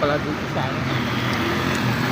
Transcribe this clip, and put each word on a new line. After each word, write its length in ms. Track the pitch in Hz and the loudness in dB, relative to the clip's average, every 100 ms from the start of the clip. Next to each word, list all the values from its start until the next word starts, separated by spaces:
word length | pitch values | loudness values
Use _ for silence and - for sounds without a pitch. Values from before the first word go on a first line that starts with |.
pala 160 | 147 147 | 2 2
dito 280 | 143 - - 170 | 0 -2 -2 -2
sa 80 | |
akin. 220 | 131 - 131 127 - - - - - - - - - - - | -2 -2 -2 0 0 0 0 0 0 0 0 2 2 2 2